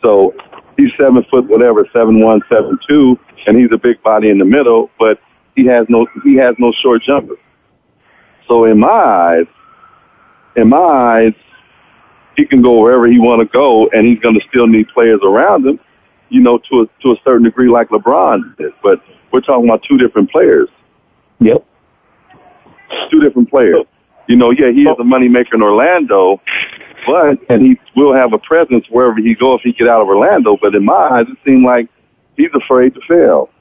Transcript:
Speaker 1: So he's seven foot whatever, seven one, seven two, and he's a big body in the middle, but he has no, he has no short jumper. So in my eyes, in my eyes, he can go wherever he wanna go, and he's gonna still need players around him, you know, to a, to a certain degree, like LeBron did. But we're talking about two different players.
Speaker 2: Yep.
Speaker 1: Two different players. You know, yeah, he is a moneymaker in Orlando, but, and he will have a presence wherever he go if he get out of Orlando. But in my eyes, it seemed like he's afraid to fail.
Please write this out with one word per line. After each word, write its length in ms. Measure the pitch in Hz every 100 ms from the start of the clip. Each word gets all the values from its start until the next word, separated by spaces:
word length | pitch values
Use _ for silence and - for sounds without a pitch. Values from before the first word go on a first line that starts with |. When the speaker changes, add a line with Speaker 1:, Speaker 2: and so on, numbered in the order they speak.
Speaker 1:
So 320 | 117 101 95 - - - _ -
he's 140 | 139 -
seven 240 | 135 123 113
foot 140 | 131 -
whatever, 400 | 110 120 107 101
seven 260 | 120 113 110
one, 200 | 110 110 -
seven 260 | 113 - 131 -
two, 320 | 147 135 123 _ _ -
and 100 | 113
he's 140 | 123
a 80 | 113
big 240 | 123 113
body 280 | 110 107 107
in 80 | 101
the 60 |
middle, 460 | 95 131 127 113 - _
but 220 | 110 104 _ _ _ -
he 100 | 127
has 200 | 123 113
no, 180 | 117 113 -
he 140 | 143 135
has 180 | 127 120
no 120 | 120 113
short 220 | 135 117
jumper. 320 | - 143 107 - _ _ _ _ _ _ _ _ _ _ _
So 180 | 120
in 140 | 113 107
my 100 | 127
eyes, 580 | 226 165 98 85 85 82 _ _ _ _ _ _ _ _ _ _
in 140 | - 113
my 80 | 139
eyes, 540 | 175 143 120 113 113 110 _ _ _ _ _ _ _ _ _ -
he 100 | 147
can 160 | 135
go 180 | 123 117
wherever 280 | 110 123 117
he 100 | 120
wanna 260 | 117 117 110
go, 420 | 123 139 113 113
and 180 | 113 110
he's 140 | 117
gonna 180 | 120 110 -
still 200 | 127 117
need 180 | 110 107
players 280 | - 113 107
around 420 | 98 104 170 190 131
him, 140 | 147 _ _ _ _ _
you 120 | 127
know, 180 | 123 120 -
to 120 | 127
a, 200 | 110 _
to 80 | 131
a 60 | 113
certain 180 | - 123
degree, 260 | 117 117 127
like 200 | 117 113
LeBron 680 | 110 104 147 175 104 80 _
did. 140 | - -
But 180 | 101 - _ _ _
we're 80 | 127
talking 240 | 123 131 120
about 140 | 110
two 160 | - 139
different 320 | 123 - -
players. 380 | - 359 - - _ _ _ _ _ _ _
Speaker 2:
Yep. 240 | - 117 _ _ _ _ _ _ _ 740 _ _ _ _ _ - -
Speaker 1:
Two 80 | 320
different 300 | 147 127 117
players. 340 | 135 113 82 - _ _ _ -
You 80 | 123
know, 140 | 120
yeah, 180 | 123 135
he 120 | 123
is 140 | 147 135
a 20 |
moneymaker 520 | 120 131 123 123 120
in 80 | 113
Orlando, 760 | 107 104 143 180 139 101 92 95 - - - - - -
but, 340 | - 160 151 135 -
and 140 | 120
he 180 | 131 127 _ -
will 180 | 143
have 180 | 135 123
a 60 | 113
presence 480 | - 160 165 123 -
wherever 260 | 113 127 113
he 160 | 113
go 200 | 110 127
if 80 | 123
he 100 | 123
get 160 | 120 117
out 140 | 117
of 40 | 101
Orlando. 500 | 98 147 202 113 104
But 160 | 104 101
in 80 |
my 100 | -
eyes, 320 | 180 185 254 117
it 100 | -
seemed 200 | - 131
like 240 | 127 123 117 _ _ _ _ -
he's 140 | 165
afraid 400 | 262 - - 127
to 60 | 135 -
fail. 420 | 170 147 78 64 _